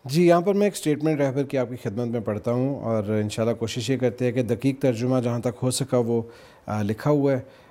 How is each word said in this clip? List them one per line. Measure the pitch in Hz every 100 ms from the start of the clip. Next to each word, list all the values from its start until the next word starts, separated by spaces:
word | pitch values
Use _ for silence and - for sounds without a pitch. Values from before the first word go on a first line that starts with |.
| 123
جی، | 147 175
یہاں | 170
پر | 180
میں | 202 202
ایک | -
statement | 156 147 156 147
رہبر | 139 131
کی | 139 135
آپ | 120
کی | 123
خدمت | 120 104 120
میں | 117
پڑھتا | 107 104 120
ہوں، | 123 131 131
اور | 107 113
انشاءاللہ | 104 107 104 - 113 117
کوشش | 113 127 110
یہ | 127
کرتے | 123 - 123
ہیں |
کہ | 120
دقیق | 110 110 135 135
ترجمہ | 135 110 127 127
جہاں | 120 120
تک | 120 120
ہو | 127
سکا | 123 131 123
وہ، | 117 117 113 - - - -
آ، | 104
لکھا | 104 - 147
ہوا | 147 139
ہے۔ | 135 - - -